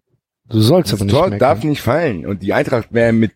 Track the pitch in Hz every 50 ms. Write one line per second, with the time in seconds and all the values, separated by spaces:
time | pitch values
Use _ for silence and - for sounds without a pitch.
0 | _ _ _ _ _ _ _ _ _ - 113 110 107 113 165 185 156 98 110 98
1 | 98 101 110 147 180 190 202 202 123 135 175 214 170 156 143 - - 110 131 160
2 | 170 139 101 80 58 76 101 85 95 101 95 123 147 - 135 117 - - 110 117
3 | 117 117 113 113 113 101 -